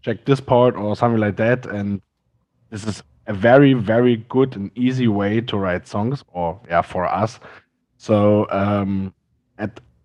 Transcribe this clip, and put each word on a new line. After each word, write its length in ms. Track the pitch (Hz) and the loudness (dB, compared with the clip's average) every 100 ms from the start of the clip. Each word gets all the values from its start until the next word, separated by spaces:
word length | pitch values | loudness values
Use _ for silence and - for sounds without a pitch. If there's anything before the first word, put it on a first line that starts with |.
Check 240 | - 110 - | -8 -6 -2
this 160 | 135 | -2
part," 340 | 135 123 123 113 | 2 4 4 2
or 200 | 104 104 | -4 -2
something 240 | 120 113 | 0 2
like 140 | 104 92 | 0 0
that. 280 | 113 127 127 | 0 -2 -4
And 360 | 104 101 98 _ _ _ _ _ _ - | -8 -6 -8 _ _ _ _ _ _ -16
this 160 | 107 107 | -12 -10
is 160 | 95 - _ - | -10 -14 _ -10
a 60 | |
very, 400 | 101 113 135 139 | 0 6 8 6
very 440 | 127 101 110 123 113 - | 4 2 2 2 0 -2
good 260 | 131 135 101 | -2 0 -2
and 160 | 98 120 | -10 -2
easy 320 | 127 127 120 | -2 0 0
way 340 | 101 101 110 | 0 0 -2
to 160 | 123 104 | -4 -4
write 300 | 95 90 - | -2 -4 -6
songs, 360 | 104 113 139 - | -6 -4 -6 -10
or, 280 | 87 85 87 - | -8 -8 -8 -4
yeah, 120 | 85 | -4
for 240 | - 95 87 | -2 -4 -4
us. 340 | - 113 - - - _ _ _ _ | -2 -4 -6 -20 -20 _ _ _ _
So, 500 | - 104 104 104 104 | 0 2 4 2 0
um, 640 | 98 101 101 98 98 95 - _ _ _ - | -2 -2 -2 -2 -4 -6 -12 _ _ _ -10
at, 220 | 107 - _ _ | -10 -12 _ _